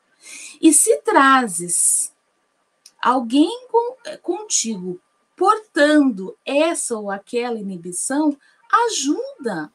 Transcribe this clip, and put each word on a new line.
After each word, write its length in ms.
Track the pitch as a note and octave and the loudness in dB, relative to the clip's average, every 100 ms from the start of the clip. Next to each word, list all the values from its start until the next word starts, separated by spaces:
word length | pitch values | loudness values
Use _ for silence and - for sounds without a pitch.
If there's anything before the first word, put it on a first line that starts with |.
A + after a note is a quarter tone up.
| _ _ - - - - | _ _ -20 -20 -20 2
E 120 | D#4 | 4
se 240 | D4 A4 C#5+ | 6 4 2
trazes 1160 | - F4 C4+ C4+ A#3+ F3 F3 - - - - _ _ _ _ _ _ _ _ _ | 2 4 6 4 2 -4 -4 -2 0 -2 -4 _ _ _ _ _ _ _ _ _
alguém 680 | - C4 A#3 C4+ E4 A#4+ B4+ | -2 -2 0 2 2 -2 -2
com, 240 | A4+ A#4+ C5 - D#5 | -2 -2 -6 -14 -12
contigo 800 | - F#4+ G#4+ - A3+ G#3 F3+ F3+ _ _ _ - | -8 -8 -4 -4 -4 -6 -8 -10 _ _ _ -2
portando 1000 | F#4 G#4+ - - D4 D4+ C#4 G3 F#3 - - | 0 0 -2 2 4 6 4 0 -8 -12 -4
essa 520 | C#4 D#4+ E4 - A3 | 0 0 -2 -6 -6
ou 120 | G3+ | -6
aquela 480 | G3 - A#3+ A#3+ A3+ | -8 -6 -6 -4 -6
inibição, 800 | G3 F#3 F3 F3 - C4+ D#4 C#4 _ _ _ | -8 -10 -10 -8 -4 -2 -2 -2 _ _ _
ajuda, 1040 | A4 A#4+ E4 C#4 E4+ C5+ C5+ B3 F3 D#3 | 0 0 -2 -2 -2 -4 -8 -8 -6 -8